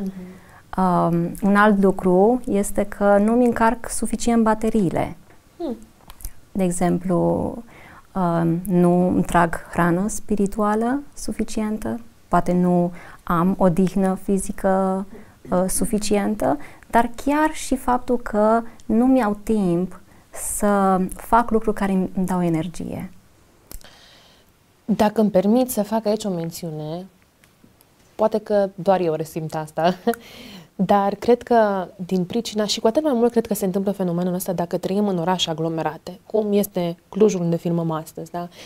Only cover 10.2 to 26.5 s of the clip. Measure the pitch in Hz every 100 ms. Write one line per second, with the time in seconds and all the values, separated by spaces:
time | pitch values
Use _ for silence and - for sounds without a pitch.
10.2 | - 202 196 220 208 214 233 277 294 -
11.2 | - 208 220 - 214 214 226 226 - -
12.2 | - 175 175 180 180 180 175 175 - -
13.2 | - 170 185 196 190 165 185 202 190 190
14.2 | - 190 - - 190 190 190 190 202 -
15.2 | - - - 180 185 - 190 208 - 202
16.2 | 208 214 - - - - - 226 233 -
17.2 | 277 294 311 311 - 254 - 247 - 240
18.2 | - 208 214 226 233 - - 220 254 262
19.2 | 214 208 - 220 185 170 185 - - -
20.2 | - - - - 208 202 190 185 185 -
21.2 | - 226 233 226 214 202 196 190 180 -
22.2 | 180 180 175 160 170 - - - 185 -
23.2 | _ _ _ _ - - - - - -
24.2 | _ _ _ _ _ _ - 202 214 214
25.2 | 208 185 196 247 254 214 202 226 214 214
26.2 | 214 175 165